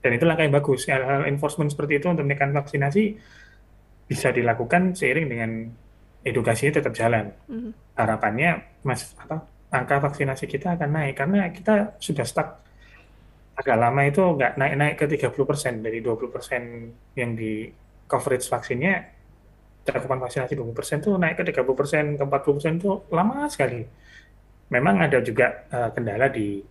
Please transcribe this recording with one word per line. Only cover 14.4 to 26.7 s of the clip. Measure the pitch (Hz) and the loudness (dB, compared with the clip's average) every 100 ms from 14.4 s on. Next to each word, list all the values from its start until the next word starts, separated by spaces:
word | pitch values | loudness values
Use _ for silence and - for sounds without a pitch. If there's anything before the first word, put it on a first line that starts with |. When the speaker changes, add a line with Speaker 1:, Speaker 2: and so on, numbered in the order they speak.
| 123 - | 0 2
Speaker 1:
naik-naik | 139 139 147 147 | 0 2 0 2
ke | 147 151 | 0 2
tiga | - | 0
puluh | - | 0
persen. | 139 143 131 113 | 0 0 -2 -4
Dari | 110 113 | -6 -4
dua | 117 113 | -2 -2
puluh | 123 | -4
persen | 123 - 127 120 117 117 117 - | -10 -6 -6 -6 -14 -16 -18 -12
yang | - 120 113 | -6 -4 -4
di | 110 107 113 - - - - | -4 -6 -8 -16 -20 -20 -2
coverage | 127 131 123 - | -2 2 -2 0
vaksinnya, | 120 - 123 165 190 - - - - - - _ _ | -4 -2 -2 0 0 -4 -20 -20 -20 -20 -20 _ _
cakupan | - - 135 131 | -4 -4 -2 -4
vaksinasi | 127 143 127 139 | -2 -6 -4 -6
dua | 117 | -6
puluh | 117 | -8
persen | - 147 | -4 -2
tuh | 214 190 | 0 2
naik | 165 170 | 0 0
ke | 170 | -2
tiga | 143 | 0
puluh | 127 131 | 0 0
persen, | 143 156 147 147 | 2 2 0 -2
ke | |
empat | 139 139 | 0 0
puluh | - 143 | 2 0
persen | 160 165 | 0 0
tuh | 196 190 - | 0 -2 -2
lama | 165 208 269 294 | 0 2 0 -4
sekali. | - 131 120 110 - - - - _ _ _ _ | 0 -2 -2 -10 -16 -20 -20 -20 _ _ _ _
Memang | 123 151 196 156 | 2 4 4 4
ada | 135 | 2
juga, | 117 117 123 - - | 2 2 2 0 -8
eh, | 123 117 | -4 -2
kendala | - 113 104 131 | -2 -4 0 0
di | 113 104 101 98 | 0 -4 -4 -10